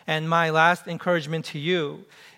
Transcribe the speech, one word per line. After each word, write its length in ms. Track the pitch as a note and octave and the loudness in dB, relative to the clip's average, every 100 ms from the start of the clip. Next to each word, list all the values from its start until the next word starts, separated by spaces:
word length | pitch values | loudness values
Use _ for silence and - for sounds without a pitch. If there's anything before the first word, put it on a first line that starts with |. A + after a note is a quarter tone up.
| - | -4
And 220 | D#3 D#3+ | -4 0
my 220 | E3+ D#3+ | 2 2
last 360 | D#3+ E3 F3 - | 4 4 4 -4
encouragement 580 | E3 F3+ E3+ D3 E3 - | -6 -2 -2 -2 -6 -6
to 120 | D3+ | -6
you 460 | D#3 F3+ C#3+ D#3 - - - | -2 -2 -2 -8 -18 -20 -20